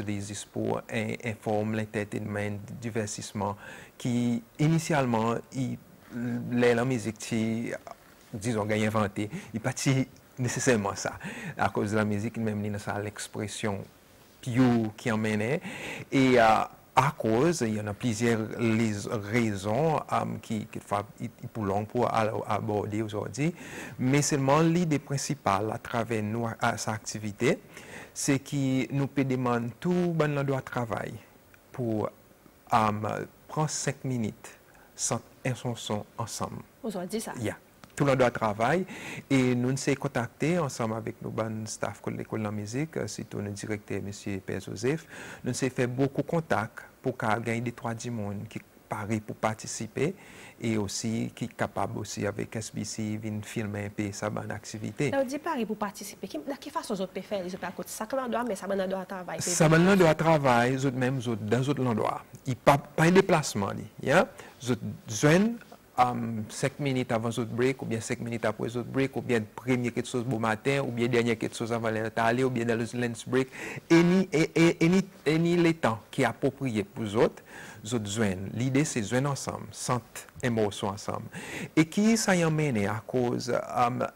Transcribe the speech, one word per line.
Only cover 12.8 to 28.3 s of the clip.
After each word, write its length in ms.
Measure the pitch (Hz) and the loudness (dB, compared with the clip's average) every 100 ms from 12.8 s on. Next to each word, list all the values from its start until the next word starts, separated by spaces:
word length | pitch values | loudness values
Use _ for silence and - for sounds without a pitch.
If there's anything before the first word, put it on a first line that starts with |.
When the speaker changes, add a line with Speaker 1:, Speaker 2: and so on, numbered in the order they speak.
| - 104 | -4 -4
Speaker 1:
l'expression 840 | 104 - - 113 104 - 110 98 - - - - - - | -6 -8 -10 -6 -6 -4 -4 -4 -8 -18 -20 -20 -20 -12
pure 500 | 131 120 127 117 107 104 | -2 4 6 6 2 -2
qui 140 | 127 | -2
emmène. 480 | 110 110 107 110 165 - - - - - | 0 0 0 0 -2 -4 -10 -10 -12 0
Et, 300 | 135 131 123 | 4 6 8
euh, 40 | 113 104 - - - - | 8 6 2 -6 -2 2
à 160 | 135 - | 2 2
cause, 420 | 113 110 160 165 | 2 4 4 2
il 160 | 113 107 | 0 -2
y 60 | |
en 60 | 104 | -4
a 60 | |
plusieurs 460 | 101 127 104 120 113 110 - | -2 -2 2 2 2 0 0
les 360 | 117 110 113 101 107 113 101 | 2 4 2 0 -4 -6 0
raisons, 680 | 117 113 101 104 113 160 147 | 2 2 0 -2 0 2 0
euh, 260 | - 117 113 113 | 0 -2 -2 -4
qui, 240 | - 110 - | -6 -6 -6
qui 120 | - | -10
fa-, 240 | - 101 104 - | -4 -4 -4 -8
il, 100 | 120 - | -12 -10
il 60 | 127 | -10
pour 160 | - 101 | -4 -2
long 180 | 98 | -2
pour 240 | 107 123 117 | -2 0 2
a-, 240 | 113 110 113 113 | 2 0 -2 -2
aborder 540 | 104 110 104 101 104 | -2 0 -2 -2 -2
aujourd'hui, 520 | 110 107 - 104 151 175 - - - - | -4 -4 -6 -4 -4 -4 -12 -12 -12 -2
mais 220 | 127 143 | 2 4
seulement 400 | 143 147 135 147 | 4 2 4 6
l'idée 380 | 165 170 175 143 | 6 4 2 0
principale 720 | - 139 - 147 - 98 110 | -2 -4 -4 -2 2 2 0
à 40 | 113 | -4
travers 460 | - 120 113 110 | -4 -2 0 -2
nous, 240 | 104 113 117 | -2 -2 -4
à, 80 | - | 0
à 160 | 117 110 | 0 0
cette 160 | - | -2
activité, 640 | 107 - 110 104 98 120 214 - - - - - | -4 -6 -8 -8 0 2 2 -4 -20 -16 -16 -14
c'est 260 | - - | -4 0